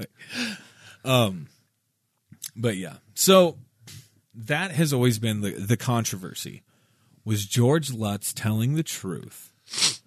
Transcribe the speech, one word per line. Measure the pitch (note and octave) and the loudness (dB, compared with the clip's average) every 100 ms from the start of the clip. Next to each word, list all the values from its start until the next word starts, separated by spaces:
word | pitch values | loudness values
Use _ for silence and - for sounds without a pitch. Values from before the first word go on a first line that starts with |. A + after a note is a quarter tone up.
| - _ - A#3 A#3+ G#3 - _ - - | -12 _ -12 -8 -8 -8 -18 _ -20 -12
Um, | B2+ C3 A2 F#2 C#2+ _ _ _ _ _ _ _ _ - - - | 2 4 4 0 -12 _ _ _ _ _ _ _ _ -16 -14 -4
but | A#2 F#2+ | -2 -2
yeah. | F2 - _ | -8 -12 _
So | - F#3 F#3+ F3 - - _ - - - _ _ | 0 6 8 6 2 -18 _ -20 -20 -20 _ _
that | A2+ A2 D3 F#3 | -18 -4 -4 -2
has | D3 D#3+ | 0 2
always | C3+ B2 A2 | 4 4 2
been | A2+ G#2+ | 0 -2
the, | G2+ | -4
the | - G2 A#2 | -4 0 0
controversy. | - A#2+ A2 G2 F#2 - - - _ _ _ _ _ _ | 2 0 0 -6 -10 -10 -12 -12 _ _ _ _ _ _
Was | - G#2+ G2+ | -4 -4 0
George | - A#2+ D#3+ C#3 | 2 4 4 0
Lutz | A#2 G#2+ G2+ - | -4 -4 -2 -6
telling | - - A2 A#2 | -4 -2 0 0
the | D#3 | 0
truth? | D#3 - F#2+ E2 - - - _ - - - - | -4 -6 -8 -10 -12 -18 -20 _ -12 -2 -2 -2